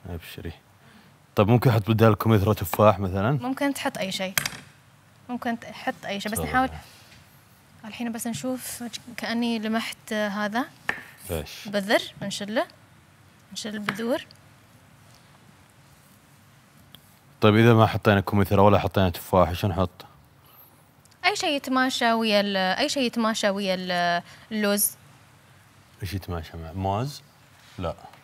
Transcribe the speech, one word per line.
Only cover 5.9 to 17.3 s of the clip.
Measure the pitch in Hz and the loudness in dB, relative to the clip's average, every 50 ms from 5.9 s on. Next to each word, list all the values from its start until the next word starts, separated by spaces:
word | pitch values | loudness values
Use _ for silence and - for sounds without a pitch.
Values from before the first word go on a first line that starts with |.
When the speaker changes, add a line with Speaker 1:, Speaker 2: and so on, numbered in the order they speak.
| 262 - - | -6 -6 -8
Speaker 2:
أي | - 202 202 | -8 -8 -6
شيء، | - 214 | -6 -6
بس | 220 214 | -4 -4
Speaker 1:
تفضل. | - 226 | -4 -2
Speaker 2:
نحاول. | 240 254 262 254 - - - - - - - - - - - _ _ - _ _ _ _ _ _ _ - - | 0 0 0 0 -4 -10 -18 -20 -20 -20 -20 -20 -20 -20 -20 _ _ -20 _ _ _ _ _ _ _ -20 -18
الحين | 220 208 - 240 233 | -16 -12 -8 -8 -6
بس | 226 233 - 233 | -6 -6 -6 -6
نشوف، | 226 - - 254 254 247 - - - - 240 233 - - - - 233 - | -6 -6 -6 -6 -6 -6 -8 -10 -12 -10 -12 -12 -14 -14 -16 -14 -14 -8
كأني | - 190 233 233 240 233 233 226 | -6 -4 -2 0 0 0 -2 -2
لمحت | 208 220 220 226 226 - - _ - - 220 | -2 -2 -2 -2 -4 -6 -10 _ -10 -6 -4
هذا. | 214 208 208 196 208 208 208 208 233 285 - - - - - - - - - - - - 98 | -2 -2 -2 -2 -4 -4 -4 -2 -4 -6 -6 -10 -16 -8 -8 -8 -8 -8 -20 -20 -18 -10 -6
Speaker 1:
إيش؟ | 104 78 - - - - - 107 | -6 -6 -6 -8 -12 -16 -12 -6
Speaker 2:
بذر، | 101 104 98 202 247 339 359 - - - | -6 -4 -2 0 0 0 0 -2 -12 -10
بنشله. | - 202 196 - 208 196 214 262 339 - - - - _ _ _ _ _ _ _ - _ _ _ _ - 202 | -10 -8 -8 -8 -8 -6 -4 -4 -4 -4 -8 -20 -20 _ _ _ _ _ _ _ -20 _ _ _ _ -16 -14
نشيل | - - 214 208 | -12 -10 -10 -10
البذور. | 214 208 202 202 196 226 233 269 330 - - - - - - - _ _ _ _ - _ _ - - - - - - _ _ - - _ _ - _ - _ _ _ _ _ - _ _ _ - - _ _ _ _ _ _ _ _ _ _ _ - - _ - - _ _ _ _ _ _ | -10 -8 -8 -6 -6 -4 -4 -4 -4 -6 -10 -20 -20 -20 -20 -20 _ _ _ _ -20 _ _ -20 -20 -20 -20 -20 -20 _ _ -20 -20 _ _ -20 _ -20 _ _ _ _ _ -20 _ _ _ -20 -20 _ _ _ _ _ _ _ _ _ _ _ -20 -20 _ -20 -20 _ _ _ _ _ _